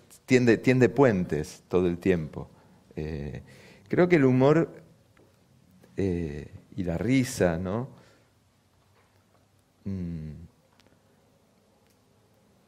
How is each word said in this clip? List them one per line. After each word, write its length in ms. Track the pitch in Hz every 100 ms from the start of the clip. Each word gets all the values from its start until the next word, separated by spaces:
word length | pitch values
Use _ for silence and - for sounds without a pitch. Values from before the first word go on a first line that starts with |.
| _ - -
tiende, 320 | 123 120 110
tiende 300 | 131 127 120
puentes 720 | - 135 95 87 76 78 - -
todo 180 | 90 90
el 120 | 87
tiempo. 500 | 95 87 76 - 67 _ _ _ _
Eh, 480 | - 78 78 73 - - - - - -
creo 200 | - 175
que 80 | 165
el 80 |
humor, 460 | 131 127 139 160 - - - _ _ _ _ _ _ _ _ _ _ -
eh, 520 | 98 87 80 73 73 - - -
y 80 |
la 140 | 85 82
risa, 600 | 104 135 123 - 90 82
¿no? 300 | 92 110 135 - - _ _ _ _ _ _ _ _ _ _ _ _ _ _ _ _ _
Mm. 640 | 101 95 85 82 78 76 85 _ _ _ _ _ _ _ _ _ _ _ _ _ _ _ _ _ _ _ _ _